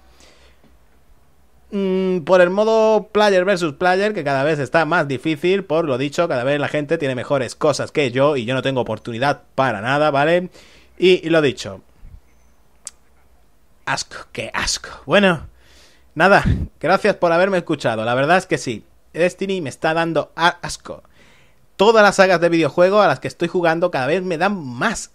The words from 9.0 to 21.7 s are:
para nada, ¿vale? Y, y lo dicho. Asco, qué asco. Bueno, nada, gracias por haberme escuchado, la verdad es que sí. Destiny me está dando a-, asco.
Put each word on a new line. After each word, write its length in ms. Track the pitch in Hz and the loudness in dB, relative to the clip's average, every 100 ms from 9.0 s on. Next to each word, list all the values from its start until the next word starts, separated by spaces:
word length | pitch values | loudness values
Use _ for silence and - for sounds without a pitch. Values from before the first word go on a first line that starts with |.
| - 113 139 139 - | -8 -4 -2 -4 -6
para 260 | - 131 104 | -2 -2 -2
nada, 300 | 117 143 151 | -2 0 0
¿vale? 400 | 135 151 175 180 - - - _ - | 2 2 0 -2 -12 -20 -20 _ 0
Y, 280 | 185 180 160 | 4 4 2
y 40 | |
lo 100 | 160 | 2
dicho. 400 | 143 - 104 95 - _ - - - _ _ _ _ _ - - _ _ _ _ _ _ _ _ - | 2 -2 -10 -16 -20 _ -20 -20 -20 _ _ _ _ _ -20 -20 _ _ _ _ _ _ _ _ -8
Asco, 300 | 135 - - - | -8 -8 -16 -16
qué 180 | - 113 | -12 -10
asco. 380 | - - - - - - | -6 -6 -6 -10 -16 0
Bueno, 400 | 185 190 160 - - _ - - _ _ | 2 4 2 -4 -20 _ -20 -20 _ _
nada, 300 | - 180 180 - - - - | 0 4 6 4 0 -4 -6
gracias 380 | 147 190 208 175 | 0 0 0 0
por 160 | 170 | 2
haberme 240 | 165 196 196 | 2 2 0
escuchado, 480 | 170 151 131 110 | -2 -4 -2 -2
la 100 | 110 | -2
verdad 220 | 123 143 185 | 0 2 2
es 80 | |
que 140 | - 156 | 0 -4
sí. 260 | 135 104 - _ _ | -4 -10 -12 _ _
Destiny 480 | - 180 180 196 190 | -2 -2 -2 -4 -4
me 80 | 139 | -6
está 240 | - 165 | -4 -2
dando 360 | 160 165 151 131 - | 0 -2 -2 -4 0
a-, 220 | 170 - | 0 0
asco. 420 | 151 - - 78 - _ - _ _ _ _ | -6 -14 -14 -18 -20 _ -20 _ _ _ _